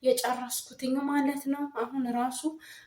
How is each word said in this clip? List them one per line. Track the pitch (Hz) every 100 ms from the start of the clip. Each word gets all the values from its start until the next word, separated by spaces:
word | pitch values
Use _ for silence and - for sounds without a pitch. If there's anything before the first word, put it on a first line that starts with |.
የጨረስኩትኝ | 254 247 240 247 247 - - - 254 269 277
ማለት | 285 277 277 269
ነው። | 285 285 226
አሁን | 240 269 240
ራሱ | 240 254 - 311 311 - -